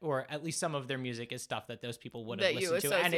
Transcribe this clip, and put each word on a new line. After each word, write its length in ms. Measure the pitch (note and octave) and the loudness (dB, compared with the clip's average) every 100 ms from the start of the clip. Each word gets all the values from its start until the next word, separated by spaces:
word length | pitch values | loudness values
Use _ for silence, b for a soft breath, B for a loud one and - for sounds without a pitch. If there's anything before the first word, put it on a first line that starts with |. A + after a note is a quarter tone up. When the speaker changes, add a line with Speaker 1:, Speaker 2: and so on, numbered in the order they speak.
Speaker 1:
or 240 | D#3 C3+ C3 | -2 0 0
at 140 | D3 | -6
least 160 | D#3+ - | -4 -2
some 140 | E3+ | 0
of 120 | D3 B2+ | -2 -2
their 120 | C3 | -4
music 340 | B2+ A#2 A#2 | -2 -4 -6
is 100 | B2+ | -8
stuff 240 | - A2+ - | -4 -6 -6
that 120 | A#2 | -8
those 160 | A#2+ A2+ | -8 -8
people 300 | A#2+ A#2+ A2+ | -10 -10 -6
would 140 | A#2 | 2
have 140 | F#3 | 2
Speaker 2:
That 60 | D#3+ | 2
you 100 | F#3 | 2
Speaker 1:
listened 220 | E3+ C#3+ | 4 4
to, 60 | D3 | 4
and 160 | |
it 20 | F3 | 4